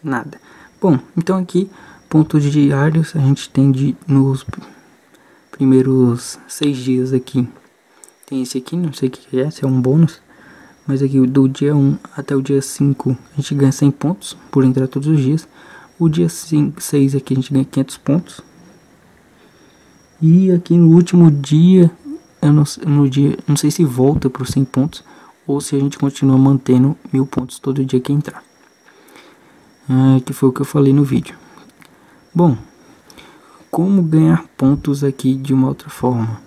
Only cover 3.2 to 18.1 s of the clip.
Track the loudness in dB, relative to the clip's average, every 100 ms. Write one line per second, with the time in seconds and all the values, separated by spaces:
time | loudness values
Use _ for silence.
3.2 | 0 0 -2 0 0 2 -2 -4 -2 0
4.2 | 0 -2 -8 -16 -18 -20 _ _ _ _
5.2 | _ _ _ -2 2 4 4 2 2 0
6.2 | -8 -18 -18 -6 -4 -4 -4 -2 -2 -4
7.2 | -4 -4 -4 -8 _ _ _ _ -20 _
8.2 | _ -8 -6 -8 -8 -6 -6 -4 -6 -6
9.2 | _ -4 -4 -4 -2 0 2 2 2 0
10.2 | _ _ -20 -20 -20 _ -6 -2 0 2
11.2 | 2 2 0 0 0 2 2 0 -8 -14
12.2 | -4 -4 -2 -4 -4 -2 -2 0 -4 -6
13.2 | -8 -10 -6 0 0 2 0 0 -4 -6
14.2 | -10 -20 -4 0 2 0 -2 -4 -2 0
15.2 | 0 -2 -6 _ -20 -20 -20 _ -2 0
16.2 | -2 -4 -4 -2 -2 -4 -4 0 0 -2
17.2 | -2 -4 -2 -2 -2 -4 -6 -6 -2